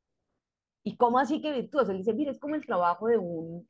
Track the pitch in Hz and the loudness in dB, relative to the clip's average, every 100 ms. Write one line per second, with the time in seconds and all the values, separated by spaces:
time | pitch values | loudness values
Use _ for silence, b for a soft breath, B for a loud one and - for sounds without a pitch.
0 | _ _ _ _ _ _ _ _ 208 - | _ _ _ _ _ _ _ _ -8 2
1 | 240 247 254 311 302 269 - 294 202 190 | 4 4 2 0 -2 -4 -2 0 0 0
2 | 196 220 294 254 294 302 - 190 - 175 | -2 -2 -4 -6 -6 -6 -2 0 2 0
3 | 220 233 175 165 165 170 | 0 0 0 -6 -8 -12